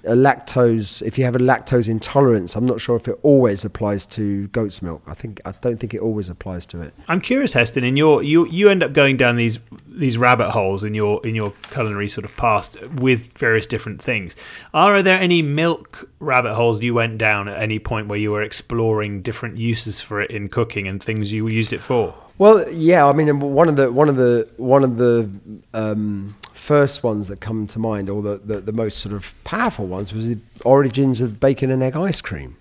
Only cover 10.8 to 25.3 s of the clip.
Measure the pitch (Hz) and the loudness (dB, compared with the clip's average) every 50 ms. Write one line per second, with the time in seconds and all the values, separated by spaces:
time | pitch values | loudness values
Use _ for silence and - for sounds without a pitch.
10.8 | 104 107 107 107 107 104 104 - - 113 113 110 107 101 - _ - - - 143 | -4 -6 -2 -2 0 0 0 0 -2 -4 -4 -4 -4 -6 -8 _ -20 -10 -6 -4
11.8 | 117 107 101 101 104 101 - - 95 101 - - - 117 107 101 - - - - | -4 -4 -2 -4 -6 -6 -6 -8 -10 -12 -6 -2 0 2 2 0 -2 -6 -16 -16
12.8 | 98 127 170 131 127 131 127 113 117 - _ - 139 117 113 110 101 - 120 104 | -16 -12 -6 0 2 2 2 2 0 -12 _ -2 0 2 2 2 0 -2 -6 -6
13.8 | - 107 101 - - - 120 107 92 80 - - - - - - - - - 156 | -6 -10 -14 -10 -6 -6 -6 -6 -6 -10 -14 -18 -20 -20 -20 -20 -18 -4 2 4
14.8 | 175 202 202 196 180 190 185 185 190 175 175 170 156 143 143 151 165 170 160 - | 4 4 4 4 4 4 2 2 4 2 2 2 2 0 0 0 0 0 0 -2
15.8 | - _ - - - _ _ _ 156 151 127 123 120 110 107 113 120 117 113 104 | -8 _ -20 -20 -20 _ _ _ -4 0 2 2 2 0 0 2 2 2 2 0
16.8 | 117 120 117 117 113 117 110 110 113 107 104 101 98 101 101 - 110 107 110 107 | -2 0 0 0 0 -2 -2 -2 0 0 0 -2 -4 -6 -6 -6 -4 -4 -4 -4
17.8 | - - 120 107 107 107 104 104 107 104 104 104 107 104 - - - _ 120 117 | -4 -4 -6 -4 -4 -4 -4 -4 -2 -2 -2 -2 -4 -4 -6 -10 -8 _ -2 0
18.8 | 113 113 110 107 104 104 101 98 92 - 104 - - 117 - 113 113 117 113 113 | 0 0 0 0 -2 -4 -6 -8 -8 -8 -8 -8 -10 -10 -8 -4 -2 -2 -2 -2
19.8 | - 110 95 - - - 107 101 104 - 120 104 101 98 - 120 113 113 - 104 | -4 -6 -6 -6 -6 -6 -6 -6 -4 -4 -6 -8 -8 -4 -2 -2 -2 -2 -4 -8
20.8 | 98 95 95 98 - - 110 110 104 101 107 110 107 110 110 113 110 107 - - | -6 -6 -8 -6 -6 -6 -4 -4 -4 -4 -4 -4 -4 -2 -2 -2 -2 -2 -4 -8
21.8 | - - 131 120 104 87 - - - - _ - 196 208 220 196 156 - 156 165 | -4 -2 0 0 0 -2 -6 -12 -20 -20 _ 6 8 8 8 6 4 -2 -4 0
22.8 | 156 165 180 170 143 139 143 151 156 147 143 143 143 143 139 143 170 165 147 139 | 4 4 6 6 6 6 4 4 2 2 2 0 0 0 4 4 4 4 4 2
23.8 | 135 123 120 131 151 151 139 127 123 120 120 117 110 - - - 123 123 131 139 | 2 2 4 4 4 4 4 4 4 4 4 2 0 -4 -8 -6 0 2 4 4
24.8 | 135 127 120 113 123 120 117 117 113 101 | 4 2 2 2 2 4 4 2 0 -2